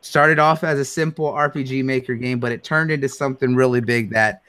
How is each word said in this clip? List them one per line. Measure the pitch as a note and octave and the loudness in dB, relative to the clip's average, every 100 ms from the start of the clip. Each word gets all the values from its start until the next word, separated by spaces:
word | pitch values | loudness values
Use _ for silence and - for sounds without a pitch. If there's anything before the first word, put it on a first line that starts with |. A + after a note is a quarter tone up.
Started | - D#3 D3 D#3 | -4 2 4 6
off | D3+ D#3 | 4 2
as | E3 D3 | 0 -2
a | C#3 | -2
simple | - D#3+ D#3 D3+ | -2 -4 -2 -4
R | D3 D3 | -2 -2
P | D3 | -2
G | C3 C3 | -6 -4
maker | C3 C3 B2+ A#2+ | -2 -2 -2 -6
game, | B2 B2+ | -4 -4
but | A#2+ | -4
it | A#2 | -6
turned | - D#3 D#3+ | -2 -2 0
into | D3+ C3+ | -2 -4
something | - C#3 C3 C3 B2 | -4 -4 -2 0 4
really | C3 B2 | 4 2
big | A#2 A#2+ G#2+ | 0 0 0
that | A2+ A2 G2+ | 2 2 0